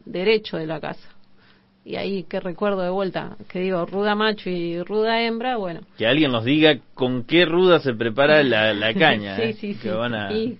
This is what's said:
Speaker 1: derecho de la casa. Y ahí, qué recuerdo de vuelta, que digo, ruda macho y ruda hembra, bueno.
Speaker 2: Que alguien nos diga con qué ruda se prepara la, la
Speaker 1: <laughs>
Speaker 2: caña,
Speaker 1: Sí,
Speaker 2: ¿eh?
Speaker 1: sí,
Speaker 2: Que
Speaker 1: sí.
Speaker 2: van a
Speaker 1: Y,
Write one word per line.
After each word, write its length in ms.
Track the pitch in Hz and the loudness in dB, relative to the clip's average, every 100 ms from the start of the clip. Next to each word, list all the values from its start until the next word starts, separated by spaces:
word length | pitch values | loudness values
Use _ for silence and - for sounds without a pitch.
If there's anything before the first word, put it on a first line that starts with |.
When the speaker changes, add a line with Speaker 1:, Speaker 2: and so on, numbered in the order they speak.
Speaker 1:
derecho 520 | - 175 190 220 214 165 | -10 -2 2 0 0 -8
de 100 | 156 | -6
la 120 | 156 | -8
casa. 300 | 143 143 - - - - _ _ _ _ | -8 -12 -16 -20 -20 -20 _ _ _ _
Y 100 | - | -12
ahí, 280 | 185 190 196 - | -8 -6 -6 -8
qué 100 | 190 | -8
recuerdo 420 | 185 165 208 196 | -8 -4 -2 -2
de 80 | 180 | -2
vuelta, 480 | 190 190 165 165 - - | -2 -4 -6 -10 -12 -10
que 120 | 180 | -4
digo, 260 | 185 185 | -2 -2
ruda 280 | 170 190 208 | -4 -2 0
macho 360 | 208 220 208 185 | 0 0 -2 -4
y 320 | 180 170 170 | -4 -4 -6
ruda 380 | 180 214 220 226 | -4 -2 0 0
hembra, 340 | 233 226 254 240 | 0 -2 -4 -4
bueno. 240 | 185 165 - - | -6 -10 -14 -2
Speaker 2:
Que 80 | 110 | 2
alguien 240 | 143 147 | 4 2
nos 120 | 120 | 2
diga 320 | 117 151 156 123 - | 2 4 6 4 -4
con 300 | - 127 127 | -4 -2 -2
qué 220 | 107 160 | 2 2
ruda 340 | 170 170 185 160 | 4 4 4 4
se 140 | 135 | 2
prepara 500 | 113 117 110 143 151 | -2 0 2 6 6
la, 300 | 139 110 110 | 4 4 2
la 200 | 104 110 | 2 0
Speaker 1:
<laughs> 20 | |
Speaker 2:
caña, 400 | 202 156 117 101 98 | 4 4 2 -2 -4
Speaker 1:
Sí, 40 | |
Speaker 2:
¿eh? 100 | 226 | -4
Speaker 1:
sí, 200 | 214 202 | -4 -8
Speaker 2:
Que 140 | 208 214 | -6 -4
Speaker 1:
sí. 60 | |
Speaker 2:
van 180 | 220 240 | -4 -2
a 160 | 220 143 | -4 -4
Speaker 1:
Y, 240 | 214 226 | -2 -4